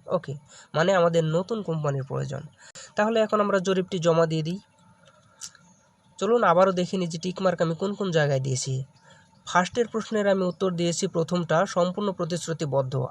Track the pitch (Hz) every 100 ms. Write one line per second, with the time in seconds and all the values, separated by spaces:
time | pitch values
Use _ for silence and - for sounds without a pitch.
0 | - 180 - 143 - - - 147 175 190
1 | 170 165 160 160 185 180 185 160 147 139
2 | 131 139 135 135 156 - - - - -
3 | 208 226 214 214 202 196 185 190 185 190
4 | 170 165 165 160 156 190 - _ _ _
5 | - _ _ _ - - _ _ _ _
6 | _ - 196 240 208 170 190 185 180 190
7 | 175 165 185 180 190 175 165 165 196 202
8 | 196 160 147 135 135 127 - 131 131 _
9 | - - _ _ - 175 180 247 226 226
10 | - 214 202 190 185 170 190 170 170 165
11 | 190 170 165 180 165 160 190 - 175 180
12 | - 185 165 170 - 156 151 135 131 131
13 | 131